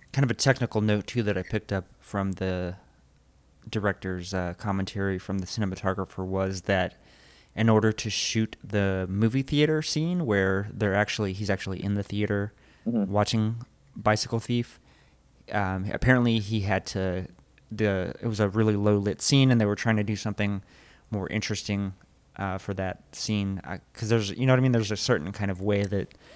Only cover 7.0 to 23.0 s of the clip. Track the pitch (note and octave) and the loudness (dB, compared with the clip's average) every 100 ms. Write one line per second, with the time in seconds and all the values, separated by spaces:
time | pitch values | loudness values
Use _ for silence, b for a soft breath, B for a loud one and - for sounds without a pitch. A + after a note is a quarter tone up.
7 | b b b b b - A2+ A2 A2 G#2+ | b b b b b 0 4 6 4 0
8 | A2 - - A2 A2 - G2+ G#2 G2 F#2+ | -4 -4 -2 0 -2 -6 -4 0 0 0
9 | F#2 G2 A2+ C3 C3+ D3 D3+ D#3 D#3 D3 | -2 0 2 2 0 2 2 2 -2 -2
10 | E3 F3+ C#3+ G2+ F#2+ F#2+ G#2 F#2 G#2 F#2+ | -2 -2 2 4 4 2 -2 -2 2 2
11 | G#2 - G2+ F#2+ G#2 F#2+ - F#2 G2+ G2+ | 0 0 -2 -2 -2 -2 -4 -6 -4 -4
12 | G2 G2+ G#2 G2+ G#2 - b b - A#2 | -4 -2 0 0 -2 -8 b b -4 -2
13 | G2 G2+ G#2 A2+ A2 A#2 - _ _ - | 0 2 2 2 0 -2 -10 _ _ -2
14 | G#2+ G#2+ - A#2 - A#2+ A#2+ - b b | 0 0 0 -4 -2 -2 -4 -12 b b
15 | b b _ _ - G#2 F#2+ F#2+ G2 - | b b _ _ -6 -2 0 -2 -4 0
16 | B2+ B2+ A#2+ A2+ G2+ A2 G2 G2 - G2 | 4 6 4 2 0 -2 0 -2 -2 -4
17 | F#2+ F2+ F2+ - _ _ _ G#2 G#2 G2 | -2 -2 -6 -14 _ _ _ -2 0 0
18 | F2+ - A#2 G#2 G#2 G2+ A2 G#2 G#2 G#2 | -2 -4 -4 0 2 4 4 4 4 4
19 | G2+ - - C#3 C3 A#2+ G#2 G#2 A#2 G#2+ | 2 -2 4 6 6 6 4 0 0 2
20 | G#2 G#2+ A2 G2+ G#2 G2+ b b b b | 0 -2 -4 -2 -2 -2 b b b b
21 | _ G#2+ F#2+ G#2 - G#2 - G2+ G2 F#2+ | _ -6 -4 -4 -4 -6 -4 -2 -4 -8
22 | _ _ _ - G2 F#2+ - G2 F#2 - | _ _ _ -8 -6 -6 -6 -4 -4 -6